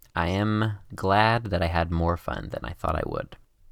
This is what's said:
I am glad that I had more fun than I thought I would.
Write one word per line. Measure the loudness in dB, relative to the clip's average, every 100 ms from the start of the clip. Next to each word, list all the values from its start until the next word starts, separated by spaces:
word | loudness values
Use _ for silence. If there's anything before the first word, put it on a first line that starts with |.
| -8
I | -4 0
am | 0 0 2 0 -2 -10
glad | -4 2 4 4 2
that | 0 0
I | 2
had | 0 0
more | 2 2 0
fun | -4 -8 -8
than | -8
I | -8
thought | -4 -2 -2
I | -2
would. | -6 -8 -14 _ _ -20